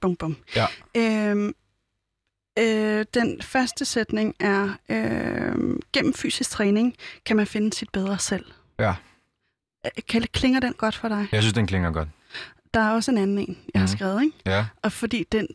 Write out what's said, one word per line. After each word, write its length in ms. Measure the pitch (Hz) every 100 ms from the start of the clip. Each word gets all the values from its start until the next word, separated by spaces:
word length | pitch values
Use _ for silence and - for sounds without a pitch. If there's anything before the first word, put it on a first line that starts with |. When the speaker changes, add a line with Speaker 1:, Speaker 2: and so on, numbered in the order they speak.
Speaker 1:
bum, 160 | 185 175
bum. 200 | 160 147 - -
Speaker 2:
Ja. 100 | 107 - - 233
Speaker 1:
Øhm, 580 | 226 220 208 208 208 - _ _ _ _ _ _ _ _ _ -
øh, 460 | 226 214 214 214 214
den 280 | 247 226 -
første 420 | - 262 247 -
sætning 500 | 269 240 214 214 214 -
er, 280 | 208 196 196 196 -
øh, 680 | 220 220 - - - 50 - 50 50 -
"Gennem 220 | 277 -
fysisk 360 | - - - 247
træning 440 | - 202 208 240 - - - -
kan 100 | 214
man 100 | 202
finde 260 | 214 214
sit 160 | - -
bedre 260 | 196 196 196
selv." 260 | - 196 - - _ -
Speaker 2:
Ja. 160 | 107 90 - _ _ _ _ _ _ _ -
Speaker 1:
Øh, 40 | - -
kan, 140 | 226 233
klinger 280 | - 262 262
den 120 | 247
godt 220 | - 220 -
for 120 | 226
dig? 180 | 208 202
Speaker 2:
Jeg 100 | 107
synes, 120 | 110
den 120 | 107 98
klinger 240 | 92 85
godt. 180 | 80 78 - _ - - - _
Speaker 1:
Der 60 | 226
er 100 | 214
også 200 | 226 247
en 80 | 226
anden 200 | 196 202
en, 200 | - - -
jeg 60 | 196
har 60 | 190
Speaker 2:
Mhm. 100 | 101
Speaker 1:
skrevet, 260 | 190 202
ikke? 140 | 302 - 95
Speaker 2:
Ja. 200 | 98 107 -
Speaker 1:
Og 100 | 214
fordi 320 | - 226 240 -
den, 160 | 220 190